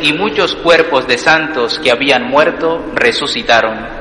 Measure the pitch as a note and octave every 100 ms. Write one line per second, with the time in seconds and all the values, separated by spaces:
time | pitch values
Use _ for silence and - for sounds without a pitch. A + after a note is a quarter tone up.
0 | D3+ D#3 G#3+ G#3+ F3 - E3 E3 D#3+ C3+
1 | B2 A#2+ E3 D#3 D#3 C3+ A#2 - B2+ A#2+
2 | C#3 B2+ A#2+ C#3 D#3 - E3 E3 - -
3 | A#2+ - C#3+ B2 A#2 A#2 A2 A2 - -